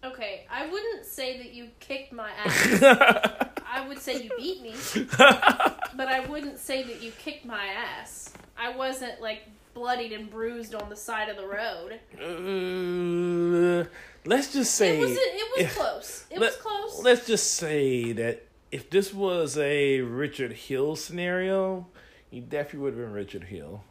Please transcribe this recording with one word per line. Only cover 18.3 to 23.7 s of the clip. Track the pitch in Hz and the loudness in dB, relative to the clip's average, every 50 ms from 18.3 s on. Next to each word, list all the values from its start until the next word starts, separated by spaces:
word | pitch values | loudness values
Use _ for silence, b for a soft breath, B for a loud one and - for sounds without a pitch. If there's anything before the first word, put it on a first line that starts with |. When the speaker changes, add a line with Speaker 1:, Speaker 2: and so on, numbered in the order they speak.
| 113 - - - _ _ _ _ | -2 -4 -8 -20 _ _ _ _
Speaker 2:
if | - 135 - - | -12 -12 -10 0
this | - 190 202 196 202 | 2 2 2 2 -2
was | 196 196 190 180 175 165 143 127 151 | -2 -2 0 2 0 0 0 0 0
a | 147 143 147 147 143 139 135 135 | 0 2 2 2 4 4 4 2
Richard | 127 120 117 127 147 147 147 - 135 120 113 | 0 -2 -2 -4 -4 -4 -4 -6 -6 -6 -6
Hill | 110 - - 135 127 135 151 156 | -10 -8 -6 -2 0 0 0 -2
scenario, | 151 - - 170 175 175 175 180 185 185 190 190 190 190 190 190 185 180 175 B B B B B B B B | -4 -8 -8 -6 -4 -4 -2 -2 -2 0 0 0 0 0 0 -2 -6 -8 -12 B B B B B B B B
he | - 123 | -16 -14
definitely | 120 123 139 147 143 147 - 147 | -12 -6 -4 -4 -4 -4 -6 -4
would | 139 139 117 | -4 -4 -4
have | 113 120 | -4 -8
been | 113 104 | -8 -6
Richard | 104 101 92 - 98 87 | -8 -8 -8 -10 -14 -12
Hill. | 92 98 85 71 76 | -12 -12 -12 -12 -12